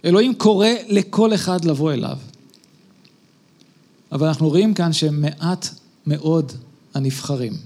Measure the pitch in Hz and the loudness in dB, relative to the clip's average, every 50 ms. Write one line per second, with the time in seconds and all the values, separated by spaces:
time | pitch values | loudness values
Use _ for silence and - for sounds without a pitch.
0 | - 170 175 202 233 262 240 - - 208 214 190 208 226 240 220 - - 202 202 | 2 4 4 4 4 2 0 2 2 2 4 4 4 2 2 0 -2 0 0 0
1 | - - - 202 220 226 214 180 170 180 180 180 165 170 147 135 151 160 143 117 | 0 0 2 2 2 4 2 0 0 -2 -2 0 0 0 0 0 0 -2 -2 -2
2 | - - - 135 - - - _ _ _ _ _ _ _ _ _ _ _ _ _ | -4 -6 -8 -10 -14 -18 -20 _ _ _ _ _ _ _ _ _ _ _ _ _
3 | _ _ _ _ _ _ _ _ _ _ _ _ _ _ _ _ _ _ _ _ | _ _ _ _ _ _ _ _ _ _ _ _ _ _ _ _ _ _ _ _
4 | _ _ - 139 156 160 151 127 156 156 143 180 208 220 202 - 170 170 156 - | _ _ -4 -2 0 0 0 2 0 2 4 4 2 2 2 2 0 0 0 0
5 | 160 151 147 147 147 151 147 - 160 170 185 175 - - - - _ _ _ _ | 0 0 0 0 -2 -2 -4 -4 -4 -4 -4 -4 -6 -14 -14 -16 _ _ _ _
6 | _ 151 147 147 143 160 165 165 147 - - - - - - _ _ _ - 139 | _ -4 -4 -2 0 0 0 0 0 -2 -10 -18 -20 -20 -20 _ _ _ -6 -4
7 | 135 135 131 - - - 143 127 123 113 101 80 - | -2 -2 -4 -6 -6 -6 -4 -4 -4 -6 -8 -10 -14